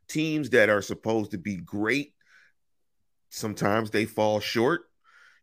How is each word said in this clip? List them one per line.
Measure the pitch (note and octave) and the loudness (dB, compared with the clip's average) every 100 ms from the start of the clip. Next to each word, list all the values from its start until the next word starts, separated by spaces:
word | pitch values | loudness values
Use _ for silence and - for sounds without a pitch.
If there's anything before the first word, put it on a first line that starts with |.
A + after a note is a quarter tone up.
| - | -8
Teams | D#3 D#3 D3+ C3 | -4 -2 -2 2
that | A#2+ G#2 | 4 6
are | G#2 | 4
supposed | - G2 A2+ A2+ G2+ | 0 -6 -2 -2 -2
to | G2 | -6
be | G#2 F#2 | -6 -8
great, | - G2+ G#2+ C#3 C#3+ _ _ - _ _ _ _ _ _ _ _ _ | -8 -4 -2 -2 -4 _ _ -20 _ _ _ _ _ _ _ _ _
sometimes | - A2 F#2+ G#2 A2 G#2+ | -8 -8 -2 0 0 0
they | G#2+ | -2
fall | A2 - G#2+ G#2+ | -2 0 0 0
short. | - A#2 A#2+ E3+ - _ _ - - _ | -2 0 0 0 -6 _ _ -20 -20 _